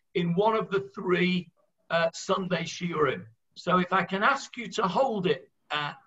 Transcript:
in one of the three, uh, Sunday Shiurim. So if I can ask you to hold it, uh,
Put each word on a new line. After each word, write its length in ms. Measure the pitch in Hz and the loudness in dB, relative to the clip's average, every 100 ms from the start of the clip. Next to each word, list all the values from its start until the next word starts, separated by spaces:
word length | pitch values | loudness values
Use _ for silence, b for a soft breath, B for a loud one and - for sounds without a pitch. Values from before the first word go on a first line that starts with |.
| _ | _
in 200 | 175 170 | -2 0
one 200 | 170 214 | 2 2
of 160 | 220 190 | 2 0
the 100 | 196 196 | -4 -4
three, 560 | - 185 175 180 180 175 _ _ _ - | -6 0 2 2 2 -4 _ _ _ -4
uh, 200 | 165 165 | 0 0
Sunday 500 | - - 190 180 170 | -2 -2 -2 0 -2
Shiurim. 600 | 165 - 175 156 139 95 - _ _ - | -2 -6 -4 2 2 0 -8 _ _ -8
So 220 | 175 180 | 0 2
if 140 | 180 | 2
I 120 | 190 | 0
can 180 | 175 190 | 0 0
ask 340 | 226 269 - - | 2 0 -4 -12
you 120 | 208 | -8
to 140 | 196 196 | -2 0
hold 400 | 190 269 208 175 | 2 2 0 0
it, 240 | 135 - _ - | -2 -6 _ -8
uh, 220 | 147 147 - | -4 -4 -8